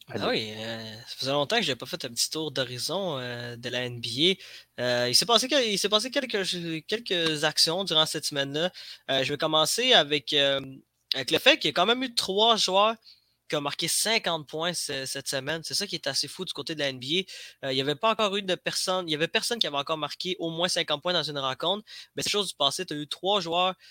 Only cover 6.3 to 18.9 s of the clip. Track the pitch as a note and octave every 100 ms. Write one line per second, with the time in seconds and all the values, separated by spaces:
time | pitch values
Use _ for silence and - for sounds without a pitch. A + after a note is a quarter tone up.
6.3 | G#3 F3+ F3+ E3+ D#3+ - A3 A#3+ F3+ D#3+
7.3 | D3+ D#3 - E3 F3 G3 D#3 D#3 D#3 -
8.3 | C#3+ C#3 D3 F3+ - - - - C3+ C3
9.3 | D3 D#3 D#3 D#3 - B3+ G#3+ D3 D3 -
10.3 | D3 C#3 C#3 C3+ C3+ - _ - C3 B2+
11.3 | D#3 B3+ D4+ E3 D#3 F#3+ B3+ C4 A#3+ -
12.3 | F#3+ A3+ G#3+ - F#3+ G#3+ A3+ - - _
13.3 | _ - D3+ C#3+ - E3 - G#3 A3 F#3
14.3 | D#3+ C#3 D#3 E3+ E3+ - C#3+ C3+ C#3 -
15.3 | C#3 C3+ E3 - C3 G3+ E3 - C3 C#3+
16.3 | - F#3 - C3+ D#3 C#3+ C3 B2+ F3 F#3
17.3 | - - - C#3 C3 C3+ C#3+ A3+ A3 G#3
18.3 | G3+ F#3+ F3 E3+ - -